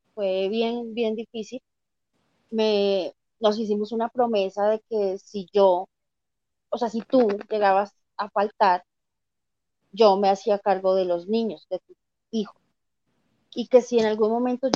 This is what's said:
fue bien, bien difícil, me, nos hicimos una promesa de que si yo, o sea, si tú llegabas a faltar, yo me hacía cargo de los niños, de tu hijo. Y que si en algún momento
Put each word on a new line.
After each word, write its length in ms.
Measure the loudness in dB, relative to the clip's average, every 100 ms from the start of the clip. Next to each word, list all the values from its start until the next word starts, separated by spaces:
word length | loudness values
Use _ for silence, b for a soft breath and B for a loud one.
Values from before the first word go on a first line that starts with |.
| _
fue 340 | -6 -4 -2 -2
bien, 440 | -2 -2 -4 -8
bien 200 | -4 -4 -4
difícil, 460 | -8 -12 -12 -14 -18 _ _ _ _ _ _ _ _
me, 640 | -2 0 2 0 0 -4 -10 _ _
nos 180 | 0 0
hicimos 340 | -2 -4 -4
una 160 | -4 -4
promesa 580 | -2 0 0 -2 -2 -2
de 120 | -2 -4
que 280 | -4 -2 -4
si 280 | -10 -12 -2
yo, 360 | 4 4 4 -2 _ _ _ _ _ _ _ _
o 80 | -6
sea, 100 | -4
si 100 | -6
tú 260 | 0 2 2 0 -6
llegabas 440 | 0 2 2 0 _ _ -12
a 140 | -6
faltar, 540 | -4 -4 2 2 2 -4 _ _ _ _ _ _ _ _ _ _
yo 240 | 4 4 6
me 100 | 2
hacía 280 | 0 0 -2
cargo 360 | 0 0 0
de 100 | 0 0
los 220 | -2 -2
niños, 380 | -2 -2 -8 _
de 80 | -10
tu 140 | -10 _ _ _ _
hijo. 240 | -6 -6 -12 _ _ _ _ _ _ _ _ _
Y 140 | -10 2
que 140 | 4
si 160 | 4 2
en 80 | 2
algún 240 | 2 0
momento 380 | 0 -2 -2 -4